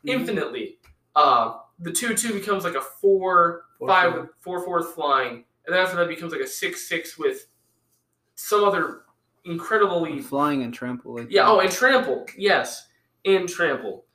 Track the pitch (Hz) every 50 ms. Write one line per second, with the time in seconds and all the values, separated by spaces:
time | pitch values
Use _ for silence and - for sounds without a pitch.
0 | _ 247 254 254 - 247 214 165 139 - - 120 107 98 - _ _ _ _ _
1 | _ _ _ 147 147 139 - - - - - - - _ _ _ 170 170 165 -
2 | 240 233 220 202 220 233 214 202 190 208 202 190 175 175 170 135 - - - -
3 | - 196 196 190 185 185 180 175 170 170 170 - - _ _ _ - - 185 180
4 | 180 170 - - 160 - _ _ _ 180 180 180 175 185 180 170 165 165 - 165
5 | 151 143 139 131 127 120 117 120 - _ _ _ _ 160 175 185 185 185 180 175
6 | 170 165 160 160 170 165 160 139 - - - - 185 170 - - - - 175 165
7 | 165 - - - 156 - 196 - - _ _ _ _ _ _ _ _ _ _ _
8 | _ _ _ _ _ _ _ - - - 208 208 208 202 196 175 160 - - -
9 | _ _ _ _ _ _ _ _ _ 175 170 165 - - 220 214 208 190 175 170
10 | 165 156 147 143 127 - 139 139 147 147 143 135 123 117 120 - 127 123 123 120
11 | - 120 120 117 117 117 - - - - 220 190 185 196 - - 247 262 269 254
12 | - - - 139 - - - - 196 202 180 143 - - - - - _ _ _
13 | _ _ _ _ _ 196 196 185 180 170 - - 170 151 135 123 120 101 92 -
14 | _ _ _